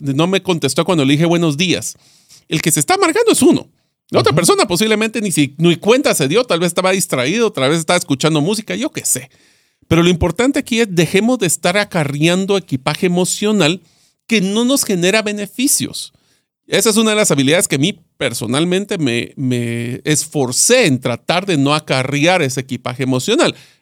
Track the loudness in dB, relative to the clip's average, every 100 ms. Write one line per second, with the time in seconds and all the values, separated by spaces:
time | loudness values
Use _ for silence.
0 | -4 -2 0 0 -2 -2 -2 -2 0 2
1 | 2 2 2 2 0 0 -2 -2 -6 -14
2 | _ _ _ -20 -6 -4 0 0 0 2
3 | 2 2 2 4 4 2 -2 _ _ _
4 | _ 0 2 2 2 2 0 0 0 0
5 | -2 -4 -4 -2 -2 2 2 2 2 2
6 | 2 0 0 0 0 0 0 0 0 0
7 | -2 -2 0 0 -2 0 0 0 0 -2
8 | 0 -2 0 0 0 -2 -6 -6 -6 -6
9 | -6 -6 -8 _ _ _ _ _ 0 2
10 | 4 2 -2 0 0 0 -2 0 0 0
11 | 2 2 0 0 -2 0 0 0 -2 -2
12 | -2 0 0 0 0 -2 -2 -6 -4 -2
13 | 0 0 0 -2 0 2 2 0 -8 _
14 | _ _ -2 0 0 0 0 0 0 0
15 | 2 0 -2 -6 -8 -4 -2 -2 -4 -8
16 | -14 _ _ _ _ _ -4 0 2 2
17 | 2 2 2 2 2 2 0 0 -2 -4
18 | _ -8 -6 -4 -4 -2 0 -2 -2 -2
19 | -2 -2 -4 -6 -4 -2 -4 -6 -6 -6
20 | -2 -2 -2 -4 -2 0 2 2 2 0
21 | -2 -4 -2 -2 0 0 2 0 0 -2
22 | -2 0 2 2 0 -4 -8 -8 -8 -4
23 | -2 -2 0 0 0 -2 -12 _